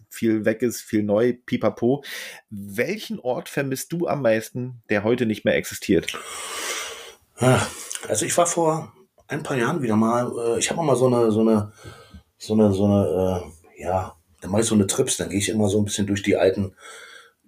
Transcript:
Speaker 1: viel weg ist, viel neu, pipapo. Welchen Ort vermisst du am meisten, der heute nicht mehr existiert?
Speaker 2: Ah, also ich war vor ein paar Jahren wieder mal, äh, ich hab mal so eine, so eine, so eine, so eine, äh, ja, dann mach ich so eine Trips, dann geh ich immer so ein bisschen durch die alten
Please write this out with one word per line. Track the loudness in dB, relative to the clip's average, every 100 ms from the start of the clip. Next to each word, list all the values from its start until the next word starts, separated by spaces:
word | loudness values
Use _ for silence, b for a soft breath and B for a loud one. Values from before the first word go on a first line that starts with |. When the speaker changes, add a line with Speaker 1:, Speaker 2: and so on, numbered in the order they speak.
| -14
Speaker 1:
viel | -2 0 2 0
weg | 0
ist, | -2 -4
viel | -2 -2
neu, | 2 2 2 0 -6
pipapo. | -2 -2 0 0 0 B B B B _
Welchen | -14 -10 -4 -4 -4 -8 -8
Ort | -6 -6 -6
vermisst | -6 -4 -6 -6
du | -6 -2
am | 0
meisten, | 2 2 -2 -8 -10 -12 -2
der | 0
heute | 2 0 0
nicht | 0 0
mehr | 0
existiert? | -2 -8 2 2 2 B B B B B B B B B B B _ 0
Speaker 2:
Ah, | 4 4 2 B B -12 -4
also | -2 0
ich | 2
war | 2
vor | 2 2 0 -6 -18 _ _ _
ein | -8
paar | -2 0
Jahren | 0 0
wieder | 2 2
mal, | 4 2 -2 -2 -2 0
äh, |
ich | -2
hab | -2
mal | 2 4
so | 4
eine, | 4 4
so | 4
eine, | 4 4 0 B B B B B _ _
so | -2
eine, | 4 4
so | 4 4
eine, | 4 4 2 0 0 -6 -16 _ -12
äh, |
ja, | -2 -2 -4 -12 _ _
dann | -4
mach | 0
ich | 2
so | 4
eine | 4
Trips, | 2 -2 -2
dann | -2
geh | -2
ich | 0
immer | 0 2
so | 2
ein | 0
bisschen | -2 -2
durch | 0
die | 2 4
alten | 4 2 -4 B B B B B B B